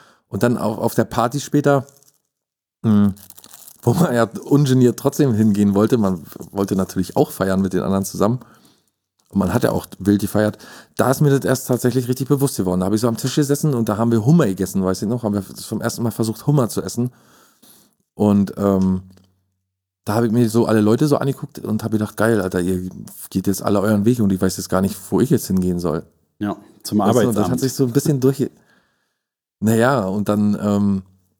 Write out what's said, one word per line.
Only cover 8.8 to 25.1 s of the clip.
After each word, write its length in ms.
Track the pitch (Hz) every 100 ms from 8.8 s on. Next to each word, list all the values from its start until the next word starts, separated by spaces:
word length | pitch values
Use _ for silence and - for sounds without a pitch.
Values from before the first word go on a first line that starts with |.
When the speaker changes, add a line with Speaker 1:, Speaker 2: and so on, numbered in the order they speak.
| _ _ _ _ _
Speaker 1:
Und 80 | 101
man 140 | 92
hat 100 | 110 110
ja 80 |
auch 140 | 104 - -
wild 220 | 98 101
gefeiert. 380 | 101 104 107 - - - - -
Da 140 | 120
ist 100 | 131
mir 100 | 147
das 140 | 135 90
erst 220 | 131 -
tatsächlich 380 | 123 131 120 120
richtig 200 | 127 139
bewusst 280 | 143 139 -
geworden. 240 | 92 90
Da 60 | 92
hab 60 |
ich 80 | 107
so 80 | 120
am 80 | 113
Tisch 180 | 135 139
gesessen 400 | 139 143 156 127
und 140 | 110
da 80 | 104
haben 140 | 117
wir 120 | 117 110
Hummer 220 | 170 123
gegessen, 380 | 92 92 98 92
weiß 180 | 92
ich 60 | 101
noch. 140 | 120
Haben 120 | 104 101
wir 100 | 95 -
zum 260 | - 110
ersten 220 | 110 -
Mal 100 | 117
versucht, 340 | - 110 110 -
Hummer 220 | 151 -
zu 140 | -
essen. 280 | 95 110 123 _ _ _ _ _ - - _ _ _ -
Und, 380 | 104 101 95 -
ähm, 440 | 101 95 95 92 92 - _ _ _ _ _ _ _ _ -
da 80 | 107
hab 80 | 117
ich 80 |
mir 160 | 113 117
so 160 | 113 113
alle 160 | 110
Leute 240 | 104 120 151
so 80 | 143
angeguckt 420 | 135 131 143 -
und 220 | - 107
hab 80 | 110
gedacht, 260 | 107 104 -
"Geil, 220 | 107 110
Alter, 180 | 92 92
ihr 300 | 90 92 92 - - - -
geht 160 | 95 92
jetzt 160 | 95
alle 180 | - 101
euren 240 | 101 104 101
Weg 160 | 123
und 100 | 104
ich 80 | 92
weiß 160 | 95 90
jetzt 100 | 90
gar 140 | 92
nicht, 140 | 95 - -